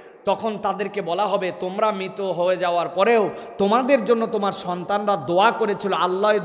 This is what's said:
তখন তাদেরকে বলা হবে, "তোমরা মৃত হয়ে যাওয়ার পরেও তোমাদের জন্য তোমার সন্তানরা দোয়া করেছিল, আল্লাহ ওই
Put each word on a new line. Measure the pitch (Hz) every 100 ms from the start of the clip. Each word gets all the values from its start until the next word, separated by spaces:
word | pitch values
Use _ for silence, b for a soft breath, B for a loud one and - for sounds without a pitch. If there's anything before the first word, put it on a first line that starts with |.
| B B -
তখন | 190 220 202
তাদেরকে | 202 190 202 202
বলা | 165 175 202
হবে, | 196 180 -
"তোমরা | 185 202 220
মৃত | 196 185 196
হয়ে | 196 170 180 185
যাওয়ার | 175 175 160
পরেও | 175 208 233 185 B B -
তোমাদের | 196 233 254 277 202
জন্য | 233 226
তোমার | 220 202
সন্তানরা | 185 180 180 170 202 208 190
দোয়া | 135 175 220
করেছিল, | 233 214 202 196
আল্লাহ | 170 180 185 208
ওই | 208